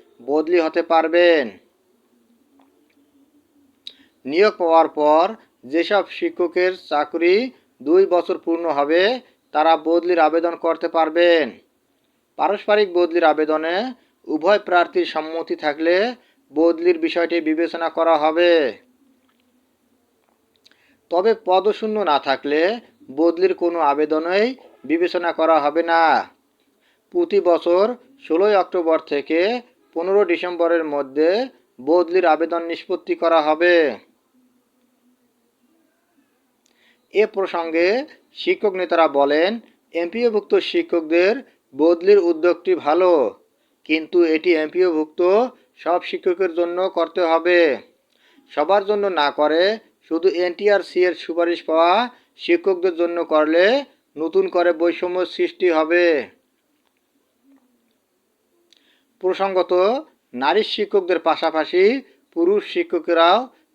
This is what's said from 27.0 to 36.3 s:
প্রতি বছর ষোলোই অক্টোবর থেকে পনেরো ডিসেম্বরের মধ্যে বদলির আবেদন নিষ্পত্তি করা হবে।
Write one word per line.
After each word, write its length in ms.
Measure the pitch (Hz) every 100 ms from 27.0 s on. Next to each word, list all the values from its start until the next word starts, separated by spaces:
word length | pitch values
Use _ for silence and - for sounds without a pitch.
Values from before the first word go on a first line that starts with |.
| _
প্রতি 240 | 175 175 202
বছর 440 | 175 160 175 180 220 240 _ _
ষোলোই 320 | - 165 208
অক্টোবর 440 | 196 175 185 165 156 -
থেকে 320 | 143 139 160 196 240 - _ _ 165
পনেরো 260 | 180 202
ডিসেম্বরের 600 | 180 165 180 170 170 170
মধ্যে 460 | 156 143 135 139 160 208 262 - _ -
বদলির 480 | 131 175 165 180 170
আবেদন 360 | 156 160 170 170
নিষ্পত্তি 480 | 165 - 175 -
করা 260 | 165 165 165
হবে। 340 | 151 156 175 170 147 107 _ _ _ _ _ _ _ _ _ _ _ _ _ _ _ _ _ 320 _ _ _ _ _